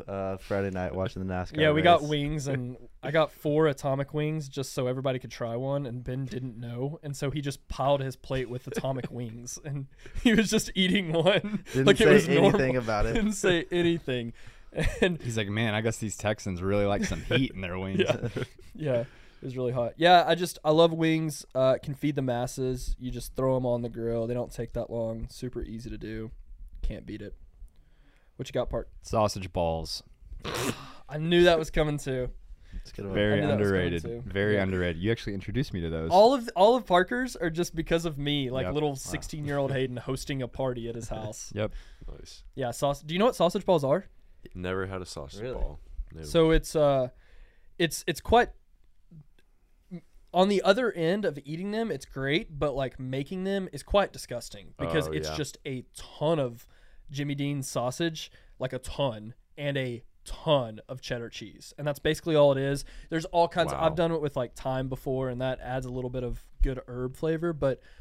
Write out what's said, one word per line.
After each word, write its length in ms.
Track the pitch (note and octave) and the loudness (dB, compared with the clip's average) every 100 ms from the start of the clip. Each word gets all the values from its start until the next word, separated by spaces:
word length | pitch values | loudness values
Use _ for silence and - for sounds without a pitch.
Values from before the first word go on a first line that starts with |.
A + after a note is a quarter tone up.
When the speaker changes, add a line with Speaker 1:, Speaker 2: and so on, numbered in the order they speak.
| - | -6
Speaker 1:
uh, 300 | G2 F#2+ F#2+ | -4 -4 -6
Friday 320 | - G2+ G2 | -2 0 0
night 240 | F#2 F2+ | -2 -2
watching 320 | F#2 F#2+ G2 F#2+ | -2 -4 -4 -4
the 80 | |
nascar 240 | F2+ F2+ D3+ | -4 -4 2
Speaker 2:
Yeah, 120 | D#3 | 2
we 100 | D3+ | 6
got 200 | E3+ E3 | 6 6
Speaker 1:
race. 80 | D3 | 4
Speaker 2:
wings, 360 | D3 C#3+ D#3 C#3 | -2 -2 -4 -4
and 300 | C3 B2 B2+ A#2+ - | -4 -6 -10 -18 -12
I 80 | C3 | -2
got 220 | D#3+ D3+ | 2 0
four 340 | - D#3 D3 D#3 | -2 0 4 4
Atomic 460 | C3+ C#3+ C3+ C3+ | 2 -2 -2 -2
Wings 360 | D3+ D3+ D#3 C#3 | -2 -2 -4 -6
just 240 | C#3 B2+ | -8 -6
so 120 | - B2+ | -2 -2
everybody 320 | C3 C3+ B2+ | 0 -2 -2
could 140 | A2+ | -6
try 240 | - A#2+ A#2 | -8 -4 -4
one, 320 | C3+ C#3+ C#3 | -2 -4 -4
and 160 | B2 | -8
Ben 220 | B2 C3 C3 | -6 -6 -6
didn't 340 | A#2+ C3 A2 | -8 -8 -10
know, 400 | A#2+ A#2+ C#3 E3 | -10 -6 -6 -6
and 160 | C#3+ C3+ | -10 -6
so 140 | C#3 | -4
he 100 | D3 | -2
just 260 | C#3 - - | -4 -6 -8
piled 320 | - C3+ C#3+ | 0 2 2
his 140 | C3+ B2+ | 0 -8
plate 320 | - C3+ A#2 | -4 -4 -4
with 200 | B2 - | -8 -8
Atomic 420 | C3+ C3+ C3 - | -4 -4 -4 -6
Speaker 1:
<laughs> 0 | |
Speaker 2:
Wings, 480 | B2 A#2 A#2 B2 - D3 | -8 -10 -12 -14 -12 -8
and 220 | C#3+ C#3 - - - | -8 -8 -14 -12 2
he 120 | B3 | 4
was 140 | A3 G#3 | 6 4
just 180 | G#3+ - F#3 | 2 0 0
eating 360 | F#3 G3 E3+ | 2 2 2
one 520 | E3 E3 G3 G#3 G3+ - | 2 4 4 0 -6 -4
<laughs> 60 | |
Speaker 1:
Didn't 140 | C3 C#3 | 4 6
Speaker 2:
like 120 | - | 8
it 20 | |
Speaker 1:
say 100 | D#3+ | 10
Speaker 2:
was 140 | C#3+ - | 8 8
normal. 220 | C#3+ D#3 | 6 8
Speaker 1:
anything 260 | - C3 B2+ | 6 4 2
about 320 | A2+ G#2 A2 | 2 2 2
it. 60 | |
Speaker 2:
Didn't 200 | A#2 G#3+ | 2 0
say 320 | G#3 F#3+ E3+ - | 2 2 2 2
anything. 600 | F3 E3+ E3 - B2 A#2 - - - - - D#3 - | 2 2 2 -2 -2 -4 -8 -16 -20 -8 -2 0 2
And 180 | F#3+ E3 | 2 2
Speaker 3:
He's 140 | B2 A2+ | -4 -2
like, 100 | G2+ | 0
"Man, 260 | G#2+ A2+ | 0 0
I 80 | G#2 | 2
guess 160 | A2+ - | 0 -2
these 200 | G#2+ - | -6 -2
Texans 440 | G#2 A2 G2+ F2 | -2 -2 -4 -4
really 240 | F#2+ G#2 G2+ | 0 2 2
like 180 | G2+ G#3 | 2 -2
some 160 | E2+ | -4
heat 300 | - E3 C3 | 0 0 0
in 100 | F#2 | -4
their 180 | F#2 F#2 | -6 -6
wings." 220 | F#2+ F#2+ | -2 0
Speaker 2:
<laughs> 40 | - | 2
Yeah. 220 | D3 A#2 - - - - - | 0 -2 -6 -8 -12 -16 -6
Yeah. 280 | D3+ A#2+ A#2+ - - - | -2 -2 -2 -12 -20 -14
It 40 | C3+ | -10
was 100 | B2+ | -4
really 160 | B2 | -2
hot. 220 | B2+ A#2 - | -2 -4 4
Yeah, 260 | E3+ F3 D3+ | 8 8 8
I 80 | |
just, 240 | E3+ F3 - D#3 | 2 -2 -2 4
I 60 | |
love 200 | D#3 E3+ | 6 6
wings. 540 | E3 D#3+ D#3+ D#3+ - - | 6 2 2 0 -6 -4
Uh, 240 | - C3 B2 | 2 4 4
can 120 | - | -2
feed 220 | C3+ D3 C#3+ | -2 -2 0
the 80 | |
masses. 720 | C3 A#2+ B2 - B2+ B2+ - - | 0 0 -2 -2 -4 -2 -2 -4
You 140 | B2 | -6
just 240 | A#2+ - - | -8 -8 0
throw 200 | C3 C3 | 2 2
'em 120 | B2+ | 2
on 160 | A#2+ | 0
the 60 | A#2 | -2
grill. 360 | A#2 A#2 A#2 A#2 | -4 -2 -2 -2
They 80 | |
don't 180 | B2 A#2 | -4 -4
take 220 | - A#2 | -8 -6
that 160 | A#2+ - | -6 -4
long. 380 | A#2 A2+ A2+ A#2 | -4 -4 -6 -10
Super 320 | - B2+ B2 | -8 -8 -6
easy 300 | A2+ A2+ B2 | -8 -8 -10
to 60 | A2 | -10
do. 340 | G#2+ A2 A2 - - - - - | -8 -8 -10 -12 -18 -16 -16 -4
Can't 240 | - G#2+ - | -4 -4 -8
beat 160 | G#2 | -10
it. 140 | G2+ - - - - - - - - _ _ - | -12 -14 -18 -20 -20 -20 -20 -20 -20 _ _ -14
What 140 | C3 | -6
you 20 | |
got, 140 | B2+ A#2+ | -4 -2
Park? 180 | A#2+ - - | -4 -6 -12
Speaker 3:
Sausage 500 | - A2+ G#2+ G2 F#2+ | -2 2 2 0 -4
balls. 480 | F#2 E2+ E2 D#2 - - - | 0 0 0 -4 -10 -14 -20
Speaker 2:
<sighs> 200 | - - - - - - - - - | -16 -12 -8 -4 -4 -6 -10 -16 -10
I 120 | D3 | -4
knew 240 | D#3+ F3 | 4 8
that 160 | F3 E3 | 8 6
was 100 | D#3 | 2
coming 280 | E3+ D3+ D3 | 0 0 0
too. 320 | C#3 B2+ B2 - - - - - | -2 -2 -4 -6 -16 -20 -14 -14
Speaker 1:
It's 80 | - | -12
a 40 | - | -10
good 100 | G2 | -4
one. 80 | |
Speaker 3:
Very 200 | G2+ G#2 G#2 | 2 4 4
Speaker 2:
I 40 | |
knew 60 | G2+ | 4
that 120 | G#2 | 2
was 80 | G2+ | 4
coming 140 | F#2+ F2 | 2 2
Speaker 3:
underrated. 80 | E2+ | -2
Speaker 2:
too. 200 | F#2+ A#2+ A#2+ | -4 -8 -4
Speaker 3:
Very 300 | G2 G#2 G#2 | 0 2 2
Speaker 2:
Yeah. 80 | |
Speaker 3:
underrated. 340 | F#2+ F#2 F2 E2 | 2 0 0 0
You 80 | G2+ | 0
actually 240 | A#2 A2+ G2 | -2 -4 -8
introduced 360 | E2+ A2 - | -4 -4 -2
me 100 | F#2+ | -4
to 80 | E2 | -4
those. 200 | D#2+ D#2+ | -2 4
Speaker 2:
All 240 | F3+ A3+ | 8 8
of, 160 | C4+ A#3 F3 | 6 0 4
all 200 | G#3 B3 | 6 6
of 120 | G3+ | 4
Parker's 480 | F3+ F#3 B3 B3+ - | 2 4 0 -4 -4
are 160 | F3 | -2
just 240 | E3 F3 E3 | -2 -4 -4
because 300 | D#3 E3 E3 | 0 0 0
of 120 | C#3+ | -4
me, 320 | C#3+ D3 B2+ | -2 -2 -2
like 160 | C3 C3+ | -2 -2
Speaker 3:
Yep. 80 | |
Speaker 2:
little 160 | D3+ D3+ | 0 -2
Speaker 1:
Wow. 60 | C3+ | -2
Speaker 2:
sixteen-year-old 760 | - D#3 - D#3 D3 C#3+ C3+ | -6 -8 -6 -6 -4 -2 0
Hayden 260 | C3+ C3 B2 | 0 -2 -4
hosting 440 | - C3+ - C3+ | -6 -6 -4 -6
a 60 | A#2+ | -6
party 420 | - C3 A#2+ A#2 | -4 -4 -4 -6
at 60 | A2+ | -8
his 140 | A2 | -8
Speaker 3:
<laughs> 0 | |
Speaker 2:
house. 420 | A2 A2 A2 - G#2 | -8 -8 -10 -8 -4
Speaker 3:
Yep. 180 | G#2+ - - - - | -4 -6 -14 -16 -14
Speaker 4:
Nice. 320 | - - - - C3 | -14 -16 -18 -14 -6
Speaker 2:
Yeah, 160 | B2 | -6
saus-, 300 | - C#3+ C#3 D3+ | -2 -2 -2 -2
do 80 | |
you 60 | F3 | 2
know 60 | A#3 | 2
what 100 | - | 4
sausage 300 | F3 G3+ F#3 | 2 2 2
balls 160 | E3+ | 4
are? 220 | C3+ E3+ - - - - - F#2 | 4 0 -2 -18 -20 -20 -16 -8
Speaker 4:
Never 320 | F2+ F#2+ F#2+ | -4 -2 -4
had 140 | F#2+ | -6
a 20 | F2 | -8
sausage 360 | E2 C#2+ F#2+ | -12 -12 -10
Speaker 1:
Really? 120 | B2 A#2 | -8 -4
Speaker 4:
ball. 240 | - D2+ - - - | -4 -4 -12 -10 -10
No. 120 | D#3+ | -10
Speaker 2:
So 260 | D3+ E3 D#3+ | 0 4 6
it's, 260 | D#3+ - D#3+ | 4 2 2
uh, 340 | C#3+ C3+ B2+ - - - - _ - - | 4 4 0 -6 -20 -20 -20 _ -12 -2
it's, 260 | E3+ - - | -2 -2 -6
it's 140 | D#3+ | -6
quite, 280 | - A3+ - - _ _ - _ - D#3+ - - _ _ _ _ - F3 - - - | 4 4 4 -2 _ _ -20 _ -20 -20 -20 -20 _ _ _ _ -18 -16 -16 -20 0
on 160 | F3 G3 | 6 6
the 120 | G3 | 6
other 300 | F#3 G3+ A#3 | 6 4 2
end 340 | E3+ E3 G#3 F#3+ | 2 0 2 -2
of 140 | C#3+ C#3 | -4 -8
eating 260 | D#3+ G3+ | -8 -4
them, 180 | G#3+ A3+ | -4 -4
it's 160 | C3+ - | -6 -8
great, 540 | C3+ C3+ D#3+ A3+ C#3+ | -4 0 0 -2 -4
but, 160 | D3 C3 | -2 -2
like, 240 | C3 - | -4 -6
making 460 | C3 C3+ C#3 F#3 F#3+ | -6 -6 -6 -6 -2
them 240 | G3 F#3 | -2 -4
is 100 | C#3 | -10
quite 300 | - G3+ F#3 | 0 2 2
disgusting 600 | - - - - G2+ - - | -4 -12 -10 -12 -16 -14 -6
because 300 | E3 D#3+ D#3 | -2 -2 -2
Speaker 4:
Oh, 40 | |
Speaker 2:
it's 160 | D#3 - | -4 -4
Speaker 4:
yeah. 60 | D#3 | -4
Speaker 2:
just 200 | C#3 - D3 | -6 -10 -10
a 200 | B2+ - - | -10 -10 -18
ton 420 | - - D3+ D#3+ | -16 -4 0 0
of 280 | B2+ A#2 - - - - - | -2 -6 -20 -20 -20 -20 -12
Jimmy 240 | C#3 C#3+ | -6 -4
Dean 300 | C#3+ C#3+ C#3+ | -2 -2 -4
sausage, 640 | C3 C3 B2 B2+ E3+ D#3+ - - - - | -4 -4 -2 -2 -2 -4 -12 -16 -20 -8
like, 140 | C3 | -6
a 60 | B2+ | -6
ton, 540 | - - C#3 G#2+ G#2+ - _ - | -8 -4 -4 -4 -12 -18 _ -8
and 200 | C#3+ C#3 | -4 -2
a 260 | B2+ A#2 - - - | -4 -6 -12 -18 -14
ton 560 | - D#3+ C#3+ A2+ G#2+ - | -4 2 2 2 -10 -14
of 100 | C3 | -12
cheddar 280 | - B2 A#2 | -8 -8 -8
cheese, 440 | - G#2 - - - | -12 -16 -16 -18 -6
and 100 | D3 | -4
that's 120 | C#3 | -2
basically 360 | D#3 D#3 E3+ D3+ | 0 0 4 8
all 160 | C#3+ | 8
it 60 | C3+ | 6
is. 260 | C#3 C#3 - - - | 2 -2 -6 -14 -4
There's 160 | E3 E3+ | -4 0
all 220 | E3+ E3+ | 2 2
kinds 240 | F3+ D3+ | 2 0
of, 80 | C#3 | 2
I've 120 | D#3+ | 0
Speaker 4:
Wow. 40 | D#3+ | 2
Speaker 2:
done 160 | E3 | 0
it 100 | E3 | 0
with, 140 | D3 C3+ | -2 -4
like, 180 | A#2+ | -6
thyme 360 | - C3+ C3 C3 | -6 -4 -2 -4
before, 400 | C3 C#3+ C3 C3 | -6 -4 -2 -2
and 120 | B2 | -4
that 180 | C3 B2+ | -4 -4
adds 240 | B2 C3 B2+ | -6 -6 -6
a 40 | |
little 180 | B2+ B2 | -6 -6
bit 140 | B2+ | -4
of 200 | A#2+ A2+ - - | -4 -6 -6 0
good 200 | C#3 C3 - | 0 0 -8
herb 280 | B2 B2+ - | -6 -6 -2
flavor, 380 | D#3+ D#3+ E3+ | -2 0 -2
but, 260 | D3 C#3 - - - | 0 0 0 -8 -8